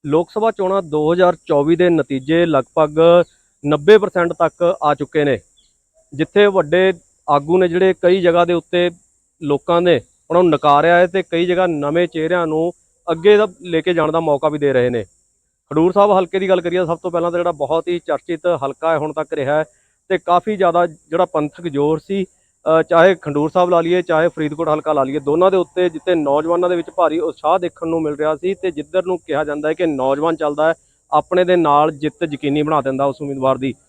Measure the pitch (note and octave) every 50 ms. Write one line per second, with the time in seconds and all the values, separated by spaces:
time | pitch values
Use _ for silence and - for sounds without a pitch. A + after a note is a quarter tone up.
0 | - D3 D3 E3 F3 _ - G#3+ G#3+ A3+ G#3+ - G3 F#3 F#3+ G3 F3+ D#3 D3 D3+
1 | D3+ D#3 F3 F3+ F#3 F3 F3 - _ - D#3 C#3+ C#3+ D#3 E3+ D#3+ F3+ F3+ E3+ D#3+
2 | C#3 _ C3+ C3 C3 C#3 D#3+ E3+ F3 E3+ D3+ C3+ C3 _ _ E3 D#3 D3+ D3+ D#3+
3 | E3 E3+ E3+ F3 E3 _ _ _ _ _ _ _ - C#3+ D3+ D3 D3 F#3 G#3+ G#3+
4 | G3 F#3+ _ F3+ E3+ E3+ E3+ _ E3+ D3+ _ _ F3 E3+ F#3 - - D3 D3 -
5 | D3 - - D#3 D3 C#3+ B2+ G#2 _ _ _ _ _ _ _ _ _ _ _ _
6 | _ _ - C3+ D#3+ - _ G3+ G#3 G3+ F#3+ F#3+ E3 D3 E3 F3+ F#3 F#3+ F#3 F3
7 | _ _ _ _ _ - D3 C#3+ C#3+ D#3 F3 F#3 F#3 F3 E3 F3+ F#3+ F#3+ F3+ _
8 | - F3 F#3 G3 F3 F3 E3 E3+ F3 E3+ F3 E3+ - _ - F3 F3 F3 F3 F3
9 | _ _ _ _ _ _ _ _ E3 C#3+ C#3+ C#3 _ - E3+ F3 F3+ F3 D#3+ A#2+
10 | - _ _ _ _ _ D#3+ F3 F#3 E3+ D3+ - - D3+ C#3+ C#3+ D3+ E3+ F3 F3
11 | F3+ F3 E3+ F#3+ F3+ _ E3+ E3 F3 F3 F3+ F3 F#3 F3+ E3 D3 C#3+ C#3+ D3+ E3+
12 | F3+ E3+ - E3 D#3 D#3+ F3+ F3+ E3+ D#3 D#3 D#3 E3 F3 - _ _ _ _ _
13 | _ - E3 E3 E3 G#3 G#3 G3+ G#3+ G#3+ F3+ _ F3 F3+ E3+ D#3+ D#3 F#3 F3+ E3
14 | D#3 D3+ D#3 E3 E3 D#3 D3 C3+ - D3+ D3+ D3 C#3+ C#3 C3 B2+ B2 B2 A#2+ A#2
15 | G2+ _ _ _ _ _ _ _ _ _ _ _ _ _ C#3+ D#3 E3 F3+ F3+ G3+
16 | G3+ G#3 G3+ F#3+ F#3+ E3 - F#3+ G3 F#3+ F#3+ F#3 E3+ F3 E3+ F3+ F3+ D#3 E3+ E3
17 | - F3+ E3+ E3+ E3 F3 E3+ F3 F3 F3 E3 D3 D3 B2 D#3 E3 D#3+ F3 F3 E3+
18 | _ - D3 C#3 _ - E3+ D#3 - F3+ E3+ C#3+ C3+ C#3 C3+ _ D#3+ E3 E3 D3
19 | D3 D3+ D3 D#3 D#3 _ D#3+ D3 C3+ C3 D3 D#3 D#3 _ _ _ _ _ _ _
20 | _ _ F#3+ E3+ _ - F3 F3 - A3 G#3+ F#3 F#3+ F3 D#3+ F3 F3 E3+ D#3 _
21 | _ _ D3+ F3 G3+ - - D#3 D3+ D3 _ - E3+ E3+ C#3 C#3 C#3+ D3+ D#3+ D#3
22 | _ - G3 G3 F#3 _ _ _ _ _ _ _ _ D#3 D#3+ D#3+ D#3+ _ F3 E3
23 | E3 F#3+ F#3 E3+ - D3+ C#3+ D3 D3+ D#3 _ F#3 F3+ F3+ F3 E3+ E3 E3+ F3+ F3+
24 | F3 - E3 D#3 E3 F3 - - D#3 D3 D3+ D3 E3 D#3+ D3+ D#3 D3+ D#3 D3+ C#3+
25 | C3+ C3 C#3 D3+ C#3 C#3+ D3+ E3 F3+ G3 F#3+ F#3 E3+ _ _ F3+ F3+ F3 D#3+ D3+
26 | _ F#3 F3+ E3 D3 C#3 C#3 D3+ D#3 E3 E3+ F3 F3+ F3 F3+ E3+ E3+ - - -
27 | E3+ D#3 D#3 E3 E3+ E3+ C#3 - - D3+ F3 F#3+ F3 E3+ _ - E3+ D#3+ E3 E3
28 | D#3+ D3+ D3 C#3 D3+ D#3 D#3 C#3+ - F#3 G3 F#3+ - F#3 D#3 C#3+ D3 D3 D#3+ F#3
29 | F3 F3+ F#3 E3+ _ - D3+ C#3+ D#3 D3 D3 D3 D3+ D3+ D#3+ E3 F3+ E3 D3 C3
30 | B2+ C3+ C#3 C#3+ D#3 E3 E3 D#3 D#3+ D3 D3 D3 D#3 D#3+ D#3+ _ _ _ _ _
31 | _ _ - D3+ - _ F3+ F3+ F3+ F3 F3+ F3 D#3+ D3+ C#3+ D3 D3+ D#3+ D#3 C3+
32 | D3+ D3+ - _ F3 D#3+ D3 C3+ - C#3+ C#3+ D3+ D3+ D3+ D#3 D3 B2+ C3+ C3+ C3
33 | C#3 C#3 C3 - D3 C#3+ C#3 C3+ C3 C3+ C3 B2 C3 C3+ A#2 _ _